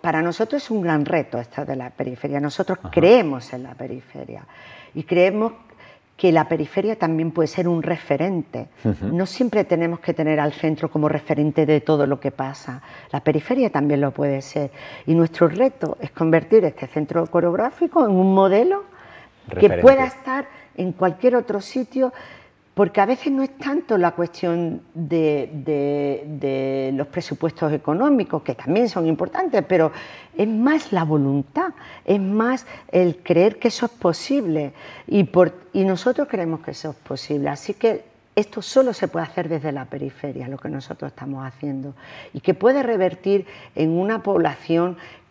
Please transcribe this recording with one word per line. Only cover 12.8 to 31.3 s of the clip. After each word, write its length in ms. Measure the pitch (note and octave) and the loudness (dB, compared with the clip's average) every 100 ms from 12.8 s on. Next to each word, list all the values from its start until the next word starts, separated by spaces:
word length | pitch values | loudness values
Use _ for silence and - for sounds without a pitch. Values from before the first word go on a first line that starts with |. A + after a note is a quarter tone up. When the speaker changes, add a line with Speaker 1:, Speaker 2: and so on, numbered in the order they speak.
| - - - | -18 -20 -10
Speaker 1:
La 100 | C#3+ | -2
periferia 500 | - D3+ - C4 A3+ | 0 0 0 0 0
también 280 | C#3+ D3 C#3+ | 2 2 2
lo 120 | C#3+ | 0
puede 320 | - C#3+ C3+ | 0 -2 -2
ser. 260 | - D3+ C#3+ - - - - | -4 -6 -6 -8 -18 -8 0
Y 80 | E3 | 2
nuestro 320 | E3 E3 E3+ | 2 2 2
reto 500 | E3+ B3+ - D#3+ - | 4 0 0 -6 -6
es 120 | D3 | -10
convertir 520 | - D#3+ E3 D#3+ A3 F3 | -4 2 2 6 4 4
este 200 | - B2+ | -2 -6
centro 400 | D#3 D3 E3+ E3 | -6 -2 -2 0
coreográfico 800 | F3 E3+ F3+ A#3+ - E4+ E4+ A#3 | 0 2 0 -2 -2 -2 2 2
en 60 | |
un 220 | F#3 F#3+ F#3+ | 4 4 4
modelo 480 | G3 G3+ E4+ G4 G4+ - - - - _ - | 4 4 2 0 -6 -18 -20 -20 -20 _ -12
que 60 | - | 4
Speaker 2:
Referente. 260 | G3+ F3+ | 4 8
Speaker 1:
pueda 240 | A3+ C4+ C4 | 8 8 2
estar 400 | - - C4+ C#4 - - - | -4 -8 -6 -8 -14 -14 -6
en 140 | F#3 | -6
cualquier 440 | - F#3 D#3+ B3 A#3+ | 0 0 2 2 2
otro 240 | A#3+ G3+ | 0 -4
sitio, 540 | G3 C4 A#3+ C4 B3+ - - - - _ _ - | -6 -6 -4 -2 -2 -4 -18 -20 -20 _ _ 0
porque 260 | G3 - | 2 2
a 40 | G3 | 2
veces 260 | B3+ D4+ | 0 -2
no 120 | C4+ | -2
es 120 | C4+ - | -2 -6
tanto 400 | C#4+ C#4+ - G#3 | -4 -4 0 2
la 120 | F3 | 2
cuestión 680 | E3+ E3+ - F3+ E3+ E3+ - - E3 | 0 -4 -4 -2 -2 -2 -6 -10 -10
de, 520 | D#3+ E3+ D#3 D3 B2+ | -2 0 2 0 -4
de, 720 | D3+ C3+ D3 C#3+ C#3+ C#3+ C#3 D3 | -8 -4 -2 0 -2 -2 -4 -8
de 640 | D3 C#3 C3+ C3+ C3+ C3+ C3+ | -6 -4 -2 -2 -4 -2 -4
los 100 | C#3 | -4
presupuestos 680 | - - C#3+ E3 - D#3 | -8 -8 -6 -6 -2 -2
económicos, 680 | D3+ - E3 C#4 C4+ F#3 A#2 | -2 -2 0 2 2 0 -4
que 140 | - B2 | -4 -6
también 340 | B2+ F#3+ A#3+ | -2 0 0
son 160 | F3+ E3 | 0 0
importantes, 580 | D#3 F#3 - F#4 G#3 - | 0 -2 -2 0 0 2
pero 240 | F#3 D#3+ - - - - - | 2 2 -2 -14 -20 -10 -4
es 120 | G#3+ | -2
más 440 | A3 B3+ D#4 - | 2 2 2 0
la 120 | F#3 | -2
voluntad, 680 | D#3+ D3+ C#3 | 2 2 2